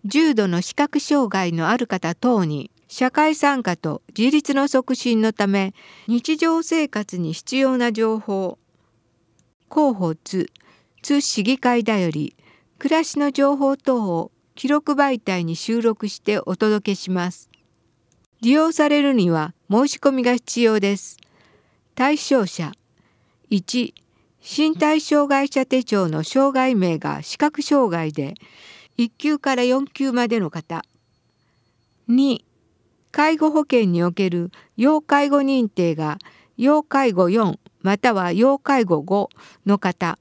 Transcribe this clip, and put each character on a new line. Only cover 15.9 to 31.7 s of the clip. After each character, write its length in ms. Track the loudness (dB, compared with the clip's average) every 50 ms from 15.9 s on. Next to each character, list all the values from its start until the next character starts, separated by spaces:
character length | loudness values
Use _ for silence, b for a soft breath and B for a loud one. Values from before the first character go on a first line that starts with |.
| -2 _ -6 -10
し 80 | -10 -6
て 200 | _ -2 -2 -2
お 160 | -2 -4 -4
届 360 | 0 0 0 0 0 -2 -4
け 20 | -6
し 160 | -6 -4 -4
ま 200 | -4 -2 -4 -4
す。 180 | -8 -10 -20 _ _ _ _ _ _ _ _ _ _ _ _ _ _ _ _ _ _ _
利 80 | 0 2
用 220 | 4 4 4 2
さ 180 | 2 2 2 2
れ 100 | 4 2
る 140 | 2 2 2
に 160 | 2 2 2
は 240 | 2 0 -2 -4 -8 _ _ _
申 180 | 2 2 2 2
し 80 | -2
込 160 | 0 0 0
み 100 | 0 2
が 120 | 0 0 0
必 260 | -2 _ -6 -2 2
要 180 | 2 2 2 2
で 200 | 0 0 -2 -2
す。 180 | -6 -14 -18 _ b b b b b b b b b b b b b b _
対 240 | -2 0 0 0 0
象 260 | 0 2 2 2 2
者、 280 | 0 -4 -8 -10 -10 -10 _ _ _ _ _ _ _ _ _ _ _ _ _ _ _
一、 460 | -2 -2 -2 -2 -4 -4 -4 -4 _ _ _ _ _ _ _ _ _ _
身 340 | _ -10 -2 0 0 0 2
体 240 | 2 2 2 2 0
障 260 | 0 2 2 2 4
害 220 | 2 2 0 0 0
者 160 | -2 -2 -2
手 180 | _ 0 -2
帳 280 | 0 0 0 0 0 0
の 140 | -2 -4 -6
障 280 | -2 0 2 2 2
害 220 | 2 2 0 2 2
名 240 | 2 2 0 0 -2
が 240 | -4 -6 -8 -8
視 160 | -10 -12 -4 -2
覚 240 | -2 -2 -2 -4
障 280 | -2 0 2 2 2 2
害 220 | 0 -2 -4 -6
で、 220 | -4 -6 -6 -6 -8 B B B B B B B B B B B B -4
一 100 | -4 -4
級 300 | _ _ -2 -2 -2 -2
か 180 | -2 -2 0
ら 80 | 0 2
四 220 | 2 2 0 -2
級 260 | -6 _ -4 -4 -2
ま 160 | 0 0 0 0
で 120 | 0 -2
の 100 | -2 -4
方。 340 | -6 -10 -10 _ -10 -12 -12 _ _ _ _ _ _ _ _ _ _ _ _ _ _ _ _ _